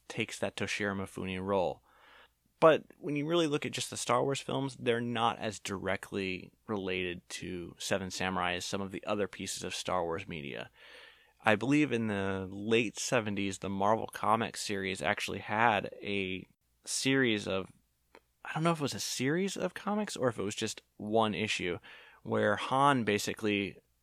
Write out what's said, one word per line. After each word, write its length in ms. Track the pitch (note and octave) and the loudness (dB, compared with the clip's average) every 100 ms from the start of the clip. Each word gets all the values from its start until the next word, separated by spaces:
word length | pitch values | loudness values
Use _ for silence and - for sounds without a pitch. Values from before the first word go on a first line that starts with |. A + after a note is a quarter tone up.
| - | -10
takes 320 | - A2 - | -6 -6 -4
that 160 | G2+ | -6
Toshiro 420 | - G2+ - G2+ G2 | -2 -4 -2 -2 -2
Mifune 480 | F#2+ - F#2 F#2 | -6 -8 -6 -4
role. 360 | F#2+ G2 E2 - _ _ - - - _ _ _ | 0 2 2 -2 _ _ -20 -20 -20 _ _ _
But 240 | D#3+ C#3+ - - | 8 8 2 -10
when 180 | F3 D3 | -4 -4
you 100 | D3 | 0
really 220 | E3+ D#3+ | 2 2
look 180 | D3 A#2+ | 0 -2
at 60 | |
just 180 | A#2+ - | -4 -6
the 60 | G#2+ | -4
Star 260 | - A#2+ | 2 2
Wars 180 | C3+ C3+ | 2 -2
films, 360 | - C3+ C3+ B2+ | -2 -2 -2 -2
they're 220 | B2 A#2 | 0 2
not 380 | A#2+ A#2 A#2 - | 0 2 2 2
as 200 | A2+ G2+ | -4 -6
directly 920 | - G2 F#2 G2 - G2+ F#2+ F#2 F2 _ - | -6 -4 -2 -2 -2 -4 -2 -4 -10 _ -6
related 540 | G#2 F#2+ F#2 F2+ F2+ - | -4 -2 -2 -2 -6 -10
to 440 | - F2+ F2+ E2+ F#2+ | -10 -8 -8 -10 -10
Seven 340 | - G2 F#2 | -2 -2 -2
Samurai 440 | - F#2 F#2 F2+ | -2 -2 0 0
as 100 | F2+ | -2
some 160 | - G2 | -4 -4
of 100 | G2 | -6
the 140 | F#2+ - | -6 -4
other 220 | G#2 G2 | -2 -2
pieces 340 | - G2 - | -4 -8 -8
of 100 | F#2 | -8
Star 280 | - - F2+ | -6 -2 0
Wars 240 | E2+ E2 - | 0 -4 -6
media. 440 | E2+ C#2+ A1+ - _ - - - - _ _ | -8 -8 -10 -12 _ -20 -20 -20 -20 _ _
I 120 | - G#2 | 2 4
believe 360 | A#2 D3 D3 | 4 2 2
in 140 | A#2+ A2 | 0 0
the 420 | G2+ G2 F#2+ F#2+ | 0 -2 -2 -4
late 480 | G2 G#2+ A2+ A2 - | -6 2 4 4 -4
seventies, 600 | - B2+ G#2+ G2+ G2 G2 | 0 0 0 0 -2 -2
the 100 | F#2+ | -4
Marvel 400 | G2 G2+ A2 G#2 | 2 4 4 0
Comics 520 | - G#2 A2 G#2 - | -2 2 2 2 -4
series 400 | - G2 F#2+ F#2+ | -4 -2 -2 0
actually 380 | D2 G#2 - F#2 | 0 0 -2 -6
had 500 | - G#2+ A#2 G2+ - - | -2 4 4 4 0 -6
a 460 | - G2+ F#2+ F#2 - _ _ _ - | -4 -2 -2 -6 -10 _ _ _ -8
series 600 | - C3 C3+ B2+ G#2+ G2 | -2 2 4 4 2 0
of, 200 | F#2+ F2+ _ _ _ _ - _ _ - | -4 -4 _ _ _ _ -20 _ _ -8
I 80 | |
don't 80 | D#3+ | 0
know 80 | E3 | 0
if 80 | D#3+ | 2
it 40 | |
was 120 | C3+ | -2
a 60 | - | -4
series 560 | - - C3 E3 G3 - | -4 -2 0 2 0 -2
of 180 | F3+ | -4
comics 420 | - - G#3 G3+ - | -4 -4 -2 -2 0
or 120 | B2 | 0
if 100 | G#2+ | 0
it 60 | |
was 100 | F#2+ | -4
just 260 | - A2 - - - | -4 -4 -6 -14 -12
one 380 | G#2 A2 A2 | 0 4 4
issue, 460 | F2 G#2+ - F2+ E2+ - - - - | 2 -2 -2 -2 -4 -8 -20 -20 -16
where 340 | A2 A2 G#2+ G2+ | -2 2 4 4
Han 480 | - C3 C#3+ C3+ | 2 4 6 6
basically 720 | G#2+ G#2 - - G#2+ G2+ G2 - _ _ | 4 2 0 -2 0 2 0 -6 _ _